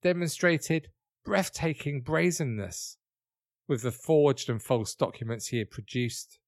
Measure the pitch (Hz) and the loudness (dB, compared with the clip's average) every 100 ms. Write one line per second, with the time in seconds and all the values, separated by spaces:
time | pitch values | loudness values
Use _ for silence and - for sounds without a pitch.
0 | 180 175 175 - 180 160 - 160 - _ | 2 2 0 2 2 2 2 -2 -2 _
1 | _ _ - 196 180 - 165 151 147 143 | _ _ -2 0 0 -2 -4 -2 -4 -6
2 | 123 156 175 165 143 110 95 - - - | -2 2 2 0 -2 -2 -6 -8 -14 -16
3 | _ _ _ _ _ _ - 135 123 123 | _ _ _ _ _ _ -4 -2 -2 -6
4 | - 156 147 131 - 113 - 123 104 - | 4 6 6 4 -2 -4 0 0 0 -2
5 | - - 113 117 - 120 104 - 101 123 | -4 -2 -6 -6 -4 -4 -4 -8 -6 -4
6 | 120 - - _ | -2 -4 -14 _